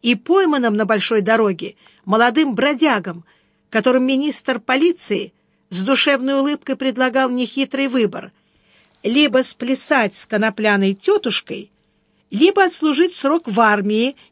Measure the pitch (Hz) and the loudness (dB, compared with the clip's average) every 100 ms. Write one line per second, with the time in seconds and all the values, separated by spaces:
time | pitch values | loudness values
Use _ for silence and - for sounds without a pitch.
0 | 240 240 - 381 370 294 240 208 214 220 | 0 -2 2 2 4 2 0 0 0 0
1 | - 226 196 226 214 175 - - _ _ | 0 0 2 2 2 -2 -8 -14 _ _
2 | - 220 240 240 302 226 269 277 311 220 | -2 2 2 2 0 0 -2 2 2 0
3 | 185 170 - _ _ _ _ 220 214 254 | -4 -14 -18 _ _ _ _ -2 2 2
4 | 254 269 294 - - 240 - 262 330 349 | 2 0 -2 -4 -4 -6 -2 2 2 0
5 | - 202 - _ _ _ _ 180 190 269 | -4 -4 -6 _ _ _ _ -6 0 0
6 | - 269 262 277 277 294 - 262 262 240 | 2 0 0 0 0 -4 -6 -4 -4 -2
7 | 254 247 262 247 240 - 269 269 269 247 | 0 0 0 -2 -4 -4 -4 -2 -2 0
8 | 208 - - _ _ _ _ _ _ _ | 0 -4 -16 _ _ _ _ _ _ _
9 | - 247 294 254 262 - 240 262 - 285 | -2 2 2 2 0 -6 -4 -4 0 0
10 | 208 - - 214 220 208 214 202 196 196 | 0 -4 -4 -2 -2 -2 0 2 0 -2
11 | - 415 269 202 - - 208 _ _ _ | 0 0 0 -6 -6 -14 -14 _ _ _
12 | _ _ _ 202 339 403 370 - 311 277 | _ _ _ 2 2 4 0 2 -2 0
13 | 349 - 277 330 285 202 226 208 202 214 | 0 0 -2 -2 -2 2 2 2 0 0
14 | 247 269 _ | 0 -4 _